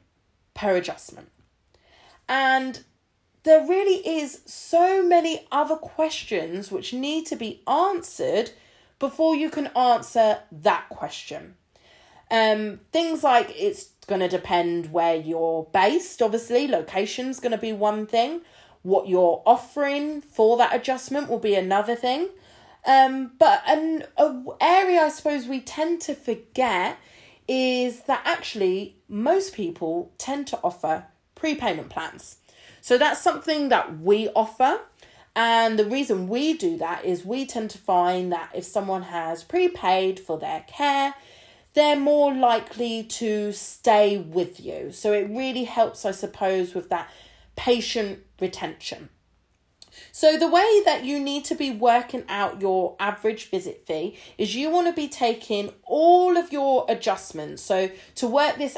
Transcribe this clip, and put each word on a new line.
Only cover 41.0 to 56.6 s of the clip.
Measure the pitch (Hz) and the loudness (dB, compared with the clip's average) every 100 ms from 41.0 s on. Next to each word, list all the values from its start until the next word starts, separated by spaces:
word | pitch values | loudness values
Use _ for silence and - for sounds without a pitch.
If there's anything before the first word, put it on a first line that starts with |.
| 277 277 - - - _ _ | -2 -4 -16 -20 -20 _ _
they're | 294 294 294 | 2 4 4
more | 277 294 285 | 4 4 4
likely | 262 247 226 220 - 240 226 | 4 2 2 -2 -6 -6 -6
to | 220 - 226 214 208 | -8 -6 -4 -2 -4
stay | 202 - - - 208 208 202 | -6 -10 -2 4 6 6 2
with | 160 170 175 - | -4 -4 -4 -8
you. | - 156 143 | -14 -12 -12
So | - 214 | -6 0
it | 208 202 | 0 -2
really | 220 262 247 | -4 -6 -6
helps, | 240 - 226 - | -4 0 0 -2
I | 202 | -8
suppose, | 190 196 - 196 190 180 | -6 -8 -4 -2 0 -2
with | 180 - | -6 -6
that | 175 160 - - _ _ - | -6 -6 -18 -20 _ _ -6
patient | - 247 220 233 208 196 - _ | 0 0 0 -4 -6 -8 -18 _
retention. | 185 - 165 160 - - 147 _ _ _ _ _ _ _ - - - | -8 -6 -12 -12 -14 -14 -16 _ _ _ _ _ _ _ -20 -20 -16
So | - 311 311 | 2 4 4
the | 330 | 4
way | 339 427 415 | 4 6 6
that | 403 294 | 4 0
you | 254 285 | -2 -4
need | 277 285 285 | -4 -6 -6
to | |
be | 330 277 | -4 -4
working | 214 240 233 240 254 - | 0 4 4 0 -8 -8
out | 202 196 196 | -4 -4 -2
your | 196 190 180 - | 0 0 -2 -2
average | 202 208 220 220 - | -4 -2 -4 -4 -6
visit | 190 185 - - | -8 -8 -12 -8
fee | 156 175 - - - | -6 -6 -10 -18 -6
is | 208 | -4
you | 226 302 | -2 0
wanna | 349 339 | 0 0
be | 339 285 | -2 -6
taking | - 240 233 - 208 202 - | -2 -2 -2 -4 -4 -4 -12
all | - 294 330 359 359 339 | -4 4 8 8 6 2
of | 339 | 0
your | 285 | -2